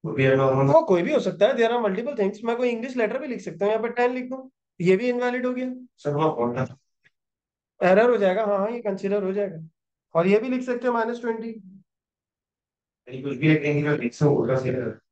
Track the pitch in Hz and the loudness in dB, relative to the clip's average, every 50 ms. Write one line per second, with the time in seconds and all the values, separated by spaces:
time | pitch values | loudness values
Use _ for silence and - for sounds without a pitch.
0 | - 156 - 131 135 135 135 135 139 135 131 135 135 139 143 330 330 - 190 175 | -8 -6 -2 0 2 4 4 4 4 2 2 2 2 6 6 4 6 6 2 2
1 | 175 269 311 233 185 190 160 - 202 233 269 233 233 226 240 240 233 202 190 208 | 2 2 0 0 0 -2 0 2 2 2 4 2 2 2 2 0 0 0 -2 -2
2 | 233 285 285 - 202 196 208 - - 233 233 240 254 247 233 220 233 269 247 247 | -4 -6 -2 -2 -2 -2 -2 -4 -4 -4 -2 0 0 -2 -2 -2 -6 -6 -2 -2
3 | 220 208 226 269 311 277 240 202 - 190 156 160 196 208 220 220 220 226 233 240 | -2 -2 -2 -6 -6 -6 -8 -8 -10 -12 -6 -2 0 0 0 0 -2 -4 -2 0
4 | 240 247 254 254 254 254 262 262 262 - _ _ _ _ _ _ 175 180 185 190 | 0 0 0 -2 -6 -8 -10 -12 -12 -18 _ _ _ _ _ _ 2 2 4 4
5 | 240 247 247 247 247 247 247 254 247 247 254 247 254 254 254 254 - - _ _ | 2 0 0 0 -2 -2 -2 -2 -4 -4 -4 -4 -6 -8 -8 -12 -16 -20 _ _
6 | - 147 143 143 156 156 151 - 117 120 120 131 139 - - _ _ _ _ _ | -6 -4 -2 0 0 0 0 0 -2 -2 -2 -4 -6 -6 -8 _ _ _ _ _
7 | _ _ _ _ _ _ _ _ _ _ _ _ _ _ _ _ - 180 185 202 | _ _ _ _ _ _ _ _ _ _ _ _ _ _ _ _ 4 6 6 6
8 | 226 247 240 208 202 185 185 208 220 208 202 196 196 214 240 240 220 208 196 190 | 6 6 4 4 2 2 2 2 0 0 0 0 0 -2 -4 -4 -4 -6 -6 -4
9 | 196 196 202 208 190 185 190 208 202 185 160 160 160 160 _ _ _ _ _ _ | -4 -2 -2 -2 -2 -2 -2 -2 -4 -4 -6 -12 -16 -18 _ _ _ _ _ _
10 | _ _ _ 165 170 190 202 220 226 262 254 247 254 254 247 240 240 254 240 233 | _ _ _ 2 4 4 4 4 2 0 -4 -4 -2 -4 -6 -2 -2 -2 0 0
11 | 226 233 240 240 247 233 226 220 220 226 220 226 - 185 190 196 _ _ _ _ | -2 -2 -4 -6 -4 -6 -6 -4 -6 -10 -12 -12 -18 -20 -20 -20 _ _ _ _
12 | _ _ _ _ _ _ _ _ _ _ _ _ _ _ _ _ _ _ _ _ | _ _ _ _ _ _ _ _ _ _ _ _ _ _ _ _ _ _ _ _
13 | _ 123 127 127 139 143 139 123 147 156 156 147 143 147 147 147 151 147 147 - | _ -16 -14 -10 -8 -8 -6 0 2 4 4 4 2 0 0 0 0 0 0 0
14 | 123 120 - - 151 143 139 123 113 120 131 - 123 123 127 127 120 113 - - | -2 -6 -2 2 2 2 2 2 2 0 0 0 0 -2 -4 -4 -6 -6 -8 -12
15 | _ _ | _ _